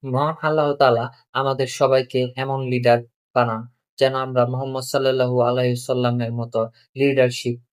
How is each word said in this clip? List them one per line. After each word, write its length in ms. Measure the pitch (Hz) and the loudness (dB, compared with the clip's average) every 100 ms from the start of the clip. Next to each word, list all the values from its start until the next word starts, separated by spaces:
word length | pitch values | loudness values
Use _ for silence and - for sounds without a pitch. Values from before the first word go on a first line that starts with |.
মহান 320 | 135 127 147 160 | -2 -2 0 -2
আল্লাহ 320 | 156 156 147 | -2 0 0
তাআলা 380 | 143 131 117 123 - _ | 4 4 4 -2 -10 _
আমাদের 340 | 127 139 135 131 | -2 -2 0 -4
সবাইকে 640 | - 135 131 131 131 123 123 | 0 2 2 2 -2 -4 -4
এমন 260 | 135 135 | -6 -4
লিডার 420 | 131 127 123 117 120 _ _ | -2 0 4 2 0 _ _
বানান, 340 | - 117 113 120 _ _ _ | -2 0 -2 -8 _ _ _
যেন 180 | 131 131 | 0 0
আমরা 300 | 131 127 120 | -4 0 0
মুহাম্মদ 380 | 127 135 131 | 0 -6 -8
সাল্লাল্লাহু 580 | 127 139 135 131 123 123 | -4 -2 0 0 0 2
আলাইহি 300 | 120 127 127 | 0 2 0
ওয়াসাল্লামের 640 | 120 - 127 123 120 117 | -2 -2 -2 0 -2 -4
মতো 360 | 117 117 113 113 _ _ - | -6 -4 -4 -4 _ _ -2
লিডারশিপ 680 | 139 139 127 123 123 120 _ | 0 2 2 0 -6 -8 _